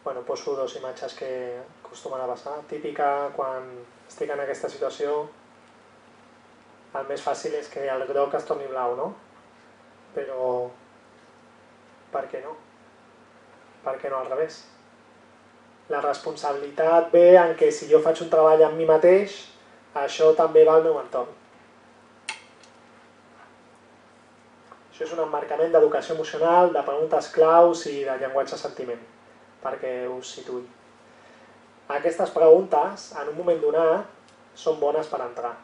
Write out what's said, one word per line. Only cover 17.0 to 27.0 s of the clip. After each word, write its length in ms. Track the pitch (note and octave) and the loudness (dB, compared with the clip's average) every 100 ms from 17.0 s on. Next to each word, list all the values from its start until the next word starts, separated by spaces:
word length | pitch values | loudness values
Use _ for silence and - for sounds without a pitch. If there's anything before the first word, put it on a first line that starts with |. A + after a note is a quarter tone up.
| E3 | 4
ve 220 | F3 F3 F3+ | 6 10 10
en 180 | E3+ D#3+ | 8 2
que 120 | D3+ | 2
si 180 | D3 C#3 | 0 2
jo 100 | D#3 | 4
faig 200 | D#3 D#3+ | 4 -2
un 60 | E3 | 0
treball 300 | D#3+ D#3 D#3 | 4 6 8
amb 140 | D#3 D#3+ | 6 4
mi 60 | D#3+ | 2
mateix, 500 | D#3 F3 F#3 G3+ - - - - - _ D3 | 4 6 6 2 -8 -20 -20 -20 -20 _ -6
això 280 | C#3 - D#3 D#3 | -6 2 4 4
també 260 | D#3+ D#3 D#3 | 4 8 8
va 100 | D#3+ | 6
al 80 | D#3+ | 4
meu 140 | D3+ | -2
entorn. 320 | B2+ C3 B2 - _ _ _ _ _ _ _ _ - - - _ - _ _ - _ _ _ _ - _ _ _ _ _ _ _ _ _ _ _ _ - _ | -4 -8 -8 -12 _ _ _ _ _ _ _ _ -18 -18 -18 _ -20 _ _ -20 _ _ _ _ -20 _ _ _ _ _ _ _ _ _ _ _ _ -20 _
Això 140 | - D#3 | -14 -10
és 100 | E3 | -6
un 60 | D#3 | -6
emmarcament 480 | D3 - D3+ E3 | -6 -6 -2 2
d'educació 420 | E3 D3 D3 - D#3+ | 4 4 2 -6 -8
emocional, 560 | D#3+ D#3 E3 F3 F3+ | -6 -2 2 4 4
de 140 | D3+ C#3 | 2 -4
preguntes 420 | C#3+ | -4